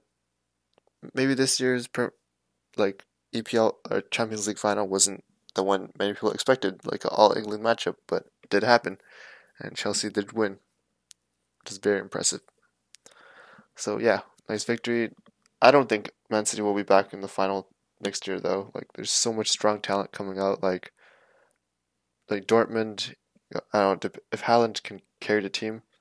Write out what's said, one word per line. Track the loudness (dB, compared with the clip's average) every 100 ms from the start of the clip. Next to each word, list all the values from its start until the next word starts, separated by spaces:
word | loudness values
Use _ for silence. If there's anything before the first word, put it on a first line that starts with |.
| _ _ _ _ _ _ _ _ _ _ -8
maybe | -2 0
this | 2 0 2
year's | 0 0 -4
per-, | -4 -4 -6 _ _ _ _ _ -2
like, | -2 -2 _ _ _
E | -8
P | -2 2
L | 2 0 -4
or | -4
Champions | -2 -4 -4 -4 -4
League | -2
final | 0 0 0
wasn't | 0 0 -2 _ _ -6
the | -2
one | 0 0 -2 -4
many | -4
people | -2 -2
expected, | 0 0 2 0 -4
like, | -8 -4
an | -2
all-England | 4 4 4 -4 -2
matchup, | -2 -2 -4 -8 -6
but | -6 -6 _
it | -2
did | 0
happen, | 4 4 2 -10 _ -20 -20 -20 _ -16
and | -12 -6
Chelsea | -4 -4 -2
did | -4 -2
win, | 0 -2 -2 _ _ _ _ _ -20 _ _ _ _
which | -18
is | -4
very | 0 0
impressive. | -2 -4 -4 -4 -10 _ _ _ _ -20 -20 -20 -20 -20 -20 -20 _ -10
So, | -6 0
yeah, | 2 2 -2 _ -8
nice | -6
victory. | -4 -4 -2 -2 -2 -6 _ _ _ _
I | 8
don't | 8 4
think | 0 -4 -16 _
Man | -2 0
City | -2
will | 0
be | 0
back | 6 4 4
in | -6
the | -8
final | -2 -2 -2 -8 _ _ _
next | -8 -6 -6
year, | -4
though. | -2 -2 -4
Like, | -12 -12
there's | -10 -4
so | -2 0
much | -2 -2
strong | 0 0 0
talent | -2 -2 -4
coming | -8 -8 -2
out. | -2 0
Like, | 0 -2 -6 -20 _ _ _ _ _ _ _ _ _ _ _ _ -8
like, | -6 2
Dortmund, | 2 4 -2 -4 -6 -10 -12 _ _ _ -12 -2
I | 2
don't | 2 2
know, | -4 -8 -10
if | -6
Haaland | 2 4 4 -2
can | -12 -16 -20 _
carry | 0 0
the | 0
team, | -4 -6 -8 -14 _